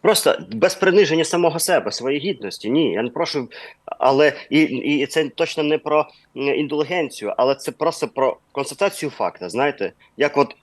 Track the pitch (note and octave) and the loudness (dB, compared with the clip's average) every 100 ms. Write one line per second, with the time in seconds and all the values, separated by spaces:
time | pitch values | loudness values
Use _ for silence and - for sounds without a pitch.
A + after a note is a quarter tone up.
0 | - A3 - - F2+ A2 C#3 - F#3 F#3 | 4 4 2 0 -4 0 0 2 4 6
1 | E3+ D#3+ D#3 F3 E3+ D#3+ - E3 G#2+ - | 4 2 0 2 2 0 0 0 0 -6
2 | B2+ C#3+ E3 C#3 G2 - G#2+ C#3 C#3+ F2+ | -4 -2 -4 -6 -8 -8 -2 0 2 0
3 | A#2+ A#2+ - D3+ A#2+ - - - - - | -4 -4 -4 -4 -6 -12 -20 -20 -14 0
4 | C3 C3+ D3 C#3 - C#3+ D#3+ B2 - D3 | 2 4 4 2 0 2 2 0 -2 -2
5 | C#3 D#3+ D3 - E3 - D3+ D#3 D3+ D3+ | 0 -2 -4 -2 -4 -2 -2 -2 2 0
6 | D3+ _ _ - C#3 C#3 D3 D3 C#3+ F3+ | 0 _ _ -6 -2 -2 -2 -2 -2 -2
7 | C#3+ - G#2 - B2+ C#3 - B2 D#3+ D#3+ | -4 -6 -6 0 0 0 -4 -2 -2 -2
8 | B2+ - C3 - _ - C#3 C#3+ G3+ - | -6 -2 -2 -2 _ -8 -8 -2 -2 -2
9 | D3+ - F#2 - F2+ G2+ C#3+ C3+ F#2+ _ | -10 -4 -6 -4 -8 -2 -2 -2 -8 _
10 | _ - C#3+ C#3 C#3 - | _ -2 0 2 0 -2